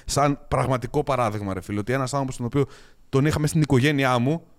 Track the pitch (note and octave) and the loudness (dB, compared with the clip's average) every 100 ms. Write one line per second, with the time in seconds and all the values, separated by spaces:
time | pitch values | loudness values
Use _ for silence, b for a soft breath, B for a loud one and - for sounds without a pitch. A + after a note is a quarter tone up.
0 | - C#3 C#3+ C#3+ - C3+ B2+ B2+ A#2 D3 | -4 0 0 0 -2 -2 0 -2 -2 -4
1 | C#3+ B2+ A#2 G#2+ G2+ F#2+ - G2+ G#2 C3+ | -2 0 0 -2 -6 -6 -6 -4 -2 -2
2 | B2+ C#3 C3+ - A#2+ C#3+ C3 B B B | -2 -4 -4 -6 -4 -2 -2 B B B
3 | - C3+ D3 - D3+ D#3+ D3 C3+ C#3 C#3+ | -2 2 2 2 0 2 4 4 4 2
4 | C3+ B2+ B2 E3 - | 2 2 0 -2 -6